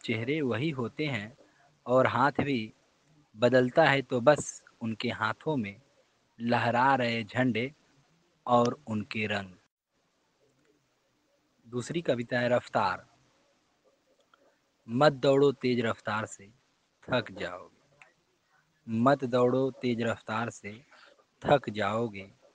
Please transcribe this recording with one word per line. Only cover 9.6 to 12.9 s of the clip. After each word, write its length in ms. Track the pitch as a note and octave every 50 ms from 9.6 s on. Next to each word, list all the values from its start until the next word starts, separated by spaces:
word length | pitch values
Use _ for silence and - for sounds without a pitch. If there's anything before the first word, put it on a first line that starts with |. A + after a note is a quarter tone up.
| _ _ _ _ _ _ _ _ _ _ _ _ _ _ _ _ _ _ _ _ _ _ _ _ _ _ _ _ _ _ _ _ _ _ _ _ _ _ _ _ _ A#2
दूसरी 340 | A#2 B2 A#2 - D3+ F3
कविता 380 | E3+ - C3+ A#2+ A#2+ - B2+ B2
है 100 | B2 A#2+
रफ्तार। 560 | B2 A#2+ - - - B2 G#2 F#2+